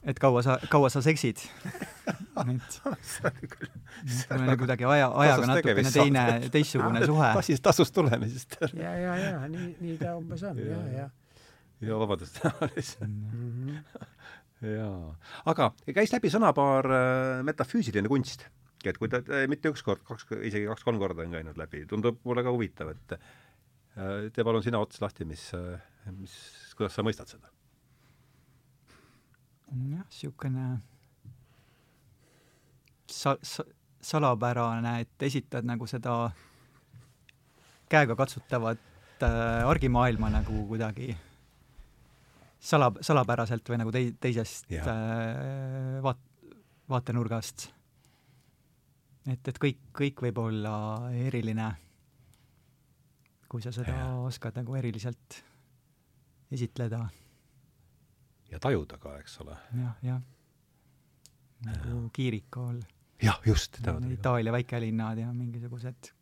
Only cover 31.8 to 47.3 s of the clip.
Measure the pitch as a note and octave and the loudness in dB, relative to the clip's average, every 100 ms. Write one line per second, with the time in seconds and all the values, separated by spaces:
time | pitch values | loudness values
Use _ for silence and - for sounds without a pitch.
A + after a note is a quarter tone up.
31.8 | _ _ _ _ _ _ _ _ _ _ | _ _ _ _ _ _ _ _ _ _
32.8 | _ _ - - C#3 C3+ - - - _ | _ _ -16 -4 0 0 -4 -10 -12 _
33.8 | _ _ - D#3 D3 A#2 B2 A#2+ A#2 A#2 | _ _ -4 2 4 4 2 2 0 0
34.8 | A#2 A#2 A#2 _ C#3 C3+ - B2+ A#2+ A#2+ | -2 -2 -6 _ -2 -2 -4 -6 -4 -4
35.8 | A2+ B2+ A#2+ A#2 A#2 - - _ _ _ | -6 -6 -2 0 -2 -4 -18 _ _ _
36.8 | _ - - _ - _ _ _ _ _ | _ -20 -20 _ -20 _ _ _ _ _
37.8 | _ D#3 C#3 A#2 C3+ - _ B2+ A2+ A#2 | _ 4 6 2 0 -2 _ -2 -2 -4
38.8 | - - - - B2 A#2 A2+ A#2 A#2+ D#3+ | -10 -20 -20 0 0 2 0 2 2 4
39.8 | C3 B2 B2 A2 A2 G#2+ G#2+ G#2+ G2+ A2 | 4 4 4 4 2 2 2 -2 -2 -2
40.8 | A2+ G#2 B2 G#2+ - _ _ _ _ - | -4 -4 -8 -8 -12 _ _ _ _ -20
41.8 | - _ _ _ _ _ - _ - D#3 | -20 _ _ _ _ _ -20 _ 2 6
42.8 | B2+ G2 - D3 B2 A#2+ A2+ A#2+ - A#2+ | 6 2 2 4 4 0 0 -4 -2 -2
43.8 | A2+ A#2+ B2 - B2+ A#2 A2 - - D#2+ | 0 0 -2 -2 -2 0 -4 -8 -8 -4
44.8 | D#2 A2 A2 A2+ A2+ B2+ C3+ C3+ C3 C3 | -2 -2 -2 -2 -4 -4 -6 -6 -6 -6
45.8 | C3 C3+ C3 B2+ _ _ - - _ _ | -4 -2 -2 -2 _ _ -20 -20 _ _
46.8 | - C3 B2+ A#2+ A2+ | -2 -2 0 0 0